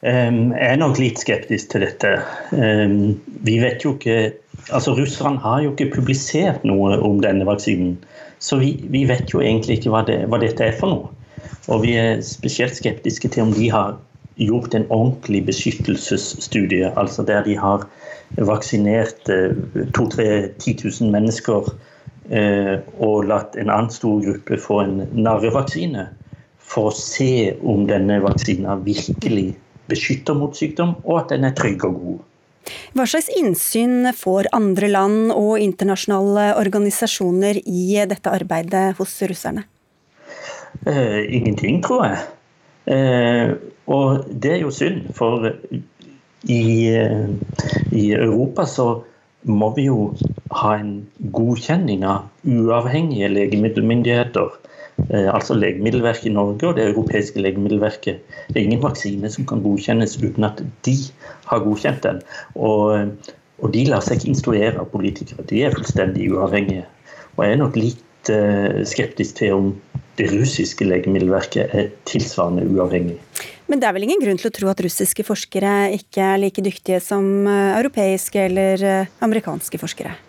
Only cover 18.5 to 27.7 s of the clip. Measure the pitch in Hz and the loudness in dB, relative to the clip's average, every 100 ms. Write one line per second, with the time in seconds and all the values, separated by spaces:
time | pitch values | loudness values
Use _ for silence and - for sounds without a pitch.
18.5 | 107 - 107 104 110 110 - - 95 92 | 0 -2 0 2 2 0 -4 -2 2 2
19.5 | - - - - - 85 - 110 104 98 | 0 -4 -4 -2 0 -2 0 2 2 0
20.5 | - - - 107 90 117 104 104 - - | -4 -4 -2 -4 0 2 2 2 0 0
21.5 | 104 101 - - - - - - 117 104 | 0 0 -8 -20 -20 -20 -20 -4 0 2
22.5 | 101 98 98 - - 110 104 101 104 - | 2 2 -2 -6 -2 0 2 2 0 -2
23.5 | - 107 104 113 - 120 107 98 95 - | -6 0 0 0 -2 0 0 0 -4 -4
24.5 | 107 - 104 101 98 95 120 113 110 110 | -4 0 0 0 -2 -4 0 2 2 2
25.5 | 120 135 156 175 120 - - - - - | 0 -2 -4 -4 -4 -8 -14 -20 -20 -20
26.5 | _ - - 107 - - - 135 127 101 | _ -8 -2 0 -2 -8 -2 0 2 0
27.5 | - - | 0 0